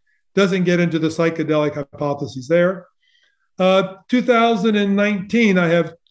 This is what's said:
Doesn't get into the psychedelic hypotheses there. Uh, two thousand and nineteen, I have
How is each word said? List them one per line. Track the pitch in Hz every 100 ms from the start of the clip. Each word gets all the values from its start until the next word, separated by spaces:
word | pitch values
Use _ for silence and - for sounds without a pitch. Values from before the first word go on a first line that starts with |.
| _ _ _ 185
Doesn't | 196 185 175
get | 175
into | 175 160
the | 156
psychedelic | 160 165 160 147 151 151 147
hypotheses | 139 - 147 143 135 131 127
there. | 170 175 180 - _ _ _ _ _ _ -
Uh, | 185 190 190 - -
two | 247
thousand | 240 233 233 226 220 208
and | 202 196
nineteen, | 202 202 185 233 220 185
I | 170
have | 170 160 - _